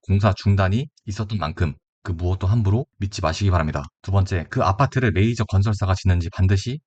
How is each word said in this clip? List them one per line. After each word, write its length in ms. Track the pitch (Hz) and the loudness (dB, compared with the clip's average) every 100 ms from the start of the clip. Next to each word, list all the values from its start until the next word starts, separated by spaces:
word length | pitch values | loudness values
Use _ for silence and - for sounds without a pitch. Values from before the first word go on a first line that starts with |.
| - | 0
공사 260 | 98 101 | 2 2
중단이 540 | 98 104 101 95 107 151 _ - | 2 2 2 2 0 -2 _ -10
있었던 320 | 101 104 107 | -8 -6 -4
만큼 360 | 78 - 82 67 _ _ | -4 -2 -2 -4 _ _
그 100 | - | -8
무엇도 340 | 82 90 92 92 | -4 -2 0 2
함부로 400 | 117 98 110 - - | 2 2 0 -2 -6
믿지 220 | 98 - | -8 -4
마시기 300 | 80 82 101 | -4 0 2
바랍니다. 340 | 90 78 73 67 _ | 2 0 -4 -8 _
두 100 | - | -2
번째, 340 | 98 92 92 76 | 0 2 -2 -4
그 120 | 123 | -2
아파트를 480 | 92 98 135 135 123 | 0 2 0 0 0
메이저 320 | 82 110 117 | 2 0 0
건설사가 500 | 110 98 104 101 95 | 0 0 2 0 -2
짓는지 340 | 92 98 87 85 | 0 0 0 0
반드시 480 | - 95 98 113 143 | 0 2 2 -2 -8